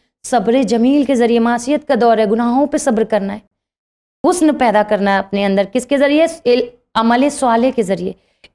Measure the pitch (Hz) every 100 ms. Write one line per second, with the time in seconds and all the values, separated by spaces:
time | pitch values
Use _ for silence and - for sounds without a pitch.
0 | _ _ - 247 196 254 208 233 247 294
1 | 262 247 233 233 233 240 247 294 - 247
2 | 233 220 214 226 240 254 285 302 285 220
3 | 220 214 196 208 _ _ _ _ _ _
4 | _ _ 320 349 311 294 240 208 208 208
5 | 196 196 196 196 202 196 196 254 247 277
6 | 277 302 330 - 240 254 247 - _ 226
7 | 226 240 285 285 254 233 262 247 185 175
8 | 185 - _ _ -